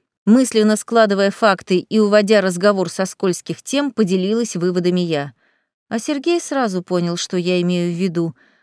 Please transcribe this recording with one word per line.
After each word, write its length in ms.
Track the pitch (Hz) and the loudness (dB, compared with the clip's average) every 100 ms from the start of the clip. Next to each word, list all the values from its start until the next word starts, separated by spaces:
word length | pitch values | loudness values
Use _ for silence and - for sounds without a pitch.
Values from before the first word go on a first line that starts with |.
| _ _ - | _ _ 2
Мысленно 480 | 233 254 226 214 214 | 4 4 2 2 0
складывая 560 | - 233 220 196 196 | 0 2 4 4 0
факты 460 | - 226 185 - 180 | 2 0 0 0 -2
и 220 | - 220 | 0 0
уводя 420 | 208 208 202 214 | 4 4 4 4
разговор 480 | 190 175 202 202 170 | 2 0 2 2 -2
со 160 | - 190 | -4 -6
скользких 580 | - 190 175 - 165 | -2 -2 -2 -6 -12
тем, 280 | - 269 285 | -4 -2 -2
поделилась 640 | - 202 185 185 220 233 180 | 0 0 0 0 -2 -2 -2
выводами 420 | 180 180 180 180 | -2 0 0 0
я. 320 | 175 151 143 - _ _ _ _ - | 0 -4 -6 -12 _ _ _ _ -10
А 120 | 226 | -8
Сергей 420 | - 285 302 339 | -4 -4 -2 -2
сразу 420 | - 277 240 185 | -2 -4 -2 -4
понял, 320 | 175 180 170 175 | -4 -2 -2 -4
что 220 | - 185 | -4 -4
я 240 | 175 180 | 0 0
имею 320 | 175 180 175 | 0 0 -2
в 20 | 170 | -2
виду. 400 | 190 170 165 - _ _ | -4 -2 -4 -6 _ _